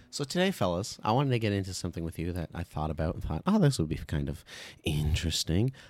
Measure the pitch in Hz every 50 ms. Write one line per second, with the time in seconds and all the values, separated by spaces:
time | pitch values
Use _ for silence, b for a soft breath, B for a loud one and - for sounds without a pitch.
0 | B B B - 143 135 - 175 185 196 180 - 104 90 87 90 104 - - -
1 | - 107 113 135 147 135 123 113 113 104 101 98 92 95 92 - - 87 - 85
2 | 82 82 - - 80 87 87 90 78 - - 82 85 - - 78 76 78 76 76
3 | 78 82 - 95 - - 78 76 - 185 208 214 170 143 131 - 82 73 78 -
4 | - - 85 76 71 69 71 - - B B B B B B B B - 76 73
5 | 76 76 78 - - 80 - - - - 80 95 117 135 135 B B B